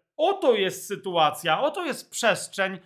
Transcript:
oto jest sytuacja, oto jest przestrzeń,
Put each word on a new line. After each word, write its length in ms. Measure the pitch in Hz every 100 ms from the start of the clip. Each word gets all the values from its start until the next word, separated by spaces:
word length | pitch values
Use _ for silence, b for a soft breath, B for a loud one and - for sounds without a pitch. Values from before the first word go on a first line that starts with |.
| _ -
oto 380 | 339 392 302
jest 320 | 220 185 - -
sytuacja, 760 | 196 196 170 151 151 165 170
oto 240 | 285 -
jest 260 | 330 214 -
przestrzeń, 680 | - 220 175 - - 190 185